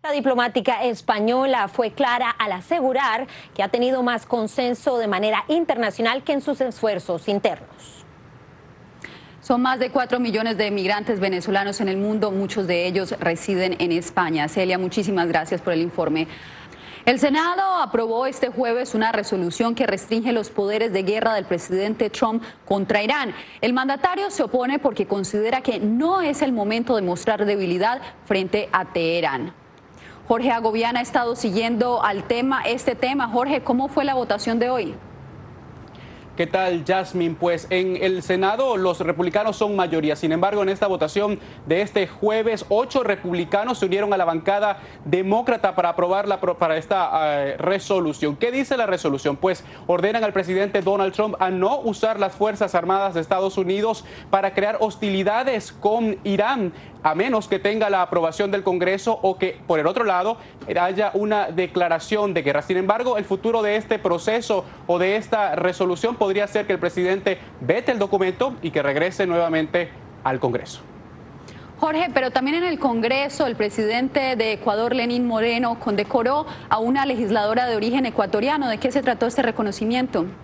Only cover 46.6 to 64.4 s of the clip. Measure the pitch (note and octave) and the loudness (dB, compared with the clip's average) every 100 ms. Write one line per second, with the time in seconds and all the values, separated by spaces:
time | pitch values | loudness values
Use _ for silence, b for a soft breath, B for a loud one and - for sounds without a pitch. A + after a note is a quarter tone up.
46.6 | E3 D#3+ D#3 G3 D#3+ D#3+ D3+ C#3+ C#3 - | 2 2 0 0 2 2 2 2 -2 0
47.6 | E3 G3 - F#3+ D#3+ C#3+ D3 C#3+ A#3+ B3+ | 0 0 0 0 0 0 -2 0 0 0
48.6 | C4+ C4 G#3+ F3+ - C#3 D3 C#3 F#3+ F3+ | 0 0 0 0 0 0 -2 0 0 0
49.6 | B B B F3+ G3 A3+ G#3+ F#3+ E3+ F#3 | B B B 2 2 2 0 0 0 0
50.6 | G3+ G3+ F#3 G3+ F#3+ F#3 G#3+ - F#3 F#3 | 2 0 2 2 2 0 -2 0 0 2
51.6 | F#3+ C#4 A#3 G3+ A3 G#3 F#3+ - G#3 G3+ | 2 2 -2 0 0 0 -2 2 0 2
52.6 | G3 F3 E3+ F#3+ G3 E3 D#3 F#3 F#3+ F#3+ | 0 0 2 2 2 -2 0 0 2 0
53.6 | F3+ G3 A3 A3 B B B G3 G3 G3 | 0 0 0 -2 B B B 2 2 0
54.6 | G3+ A3 A3 G#3+ G#3 F#3+ F#3+ A3 C4 A#3 | 0 0 -2 0 -2 0 2 2 0 -2
55.6 | - - G#3 A3+ A3 - G3+ G3 G#3+ C4+ | -6 -2 0 2 0 -2 -2 0 0 0
56.6 | F3+ B B B D#3 D#3 A#3+ A3 - F#3+ | -2 B B B -2 0 0 0 0 0
57.6 | G3+ A3 G#3 F#3+ F3 F3 E3 D#3 G3+ G3 | 0 0 2 2 2 2 0 0 0 0
58.6 | G3 F3+ F3+ G3 A#3 A3+ F#3+ F#3+ F#3 - | 0 0 0 0 -2 0 0 0 -4 -4
59.6 | - D#3+ D3+ G3+ A3 F3+ G3 A#3 B B | 0 2 2 0 0 2 0 -4 B B
60.6 | - F3 F3+ G3 G#3 G3 G#3 G#3 G3 D3 | -4 0 0 0 0 0 0 0 0 -2
61.6 | F3+ F#3 F3 E3 - G#3+ G#3 F3 C#3+ C#3+ | -2 0 2 0 2 2 4 2 2 0
62.6 | D3 F#3 F#3+ A3 B3 G#3+ F3 F#3+ A3 A3+ | 2 0 2 2 2 0 0 -2 2 2
63.6 | G#3 G#3 G#3+ G#3+ G3 E3+ G#3+ A3+ | 2 0 0 0 2 0 0 -2